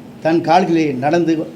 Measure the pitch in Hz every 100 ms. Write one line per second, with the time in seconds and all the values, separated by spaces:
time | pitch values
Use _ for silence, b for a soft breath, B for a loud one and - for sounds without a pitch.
0 | - - 156 165 156 175 170 165 151 127
1 | 143 170 160 160 -